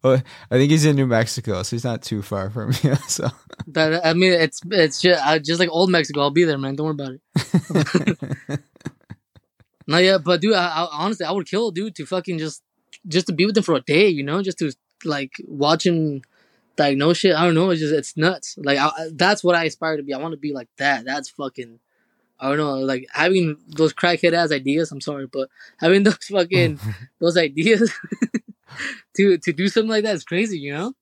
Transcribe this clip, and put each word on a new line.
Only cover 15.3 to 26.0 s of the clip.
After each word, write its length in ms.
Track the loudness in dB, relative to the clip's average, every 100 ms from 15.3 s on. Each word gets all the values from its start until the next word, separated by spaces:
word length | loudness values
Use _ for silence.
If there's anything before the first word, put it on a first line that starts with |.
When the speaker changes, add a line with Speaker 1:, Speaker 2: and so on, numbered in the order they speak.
| -12
Speaker 2:
watch 400 | -16 -2 2 2
him 380 | 2 0 -2 -4 -12 _ _ _ _ 0
diagnose 400 | 0 2 2 2
shit. 180 | 0
I 100 | 2
don't 120 | 4 4
know. 140 | 2
It's 100 | 0
just, 120 | 0
it's 240 | -2 -4 0
nuts. 400 | 0 0 -10 -6
Like, 220 | 0 2
I, 80 | 0
I, 220 | -2 -12
that's 300 | 0 2 2
what 140 | 2 2
I 80 |
aspire 320 | 0 -4 -6 -4
to 80 |
be. 100 | -6
I 40 | -8
wanna 180 | -8 -8
be 160 | -8
like 160 | -8 -12 _
that. 280 | 0 0
That's 240 | -2 -8 -8
fucking, 500 | -10 -10 -10 -16 -18 _ _ _ _ _ _
I 100 | -4
don't 100 | -2
know, 160 | -2
like, 340 | -2 -2 -4 -6
having 460 | 0 2 4 0 -4 _
those 260 | 0 0
crackhead 400 | 2 0 2 2
ass 200 | 2 0
ideas. 400 | 0 0 -2 -2
I'm 80 | -6
sorry, 260 | -10 -10 -8
but 220 | -8 -8 _ -20 _
having 260 | 4 6